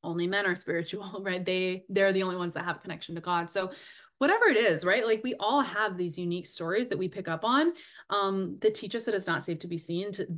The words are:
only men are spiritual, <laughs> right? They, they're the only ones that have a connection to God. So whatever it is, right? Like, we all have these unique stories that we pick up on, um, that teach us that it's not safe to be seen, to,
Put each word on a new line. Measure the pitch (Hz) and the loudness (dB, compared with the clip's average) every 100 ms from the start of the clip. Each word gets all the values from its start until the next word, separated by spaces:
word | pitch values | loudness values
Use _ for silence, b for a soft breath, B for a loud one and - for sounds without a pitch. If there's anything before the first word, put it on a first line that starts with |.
only | 170 170 175 | -4 -2 0
men | 202 202 | 0 0
are | |
spiritual, | 180 - 170 165 190 190 180 | -2 -2 -2 -2 -8 -8 -8
<laughs> | |
right? | 196 185 | -4 -2
They, | 180 185 185 185 - | 0 0 0 -4 -2
they're | 196 196 | 4 4
the | 190 | 4
only | 190 180 | 0 -2
ones | 175 | -4
that | 165 | -4
have | 170 160 | -4 -6
a | |
connection | - 160 - 165 | -8 -10 -8 -8
to | |
God. | 170 175 170 | -2 -2 0
So | 196 185 185 B B B _ | -2 -2 -8 B B B _
whatever | 277 415 | 4 6
it | 415 277 | 6 6
is, | 233 160 | 6 4
right? | 180 214 | 4 2
Like, | 226 220 | 4 2
we | 247 - | 0 -2
all | 208 277 | 2 4
have | 269 202 214 180 | 2 0 -2 0
these | 180 160 | -4 -2
unique | 175 175 165 | -2 -2 -4
stories | - 165 196 247 | -6 0 0 0
that | 196 | -2
we | 185 | -2
pick | 202 190 | -4 -6
up | 160 | -2
on, | 220 269 330 339 B B B | 2 4 2 0 B B B
um, | 202 196 196 185 - | 0 2 0 -2 0
that | 214 | 0
teach | 214 202 | 0 -6
us | 233 | -4
that | 226 208 | -2 -2
it's | 185 | 0
not | 165 | -2
safe | 180 165 | -2 -8
to | 175 | -6
be | 170 | -8
seen, | - 170 202 | -4 -4 -4
to, | 196 - | -6 -6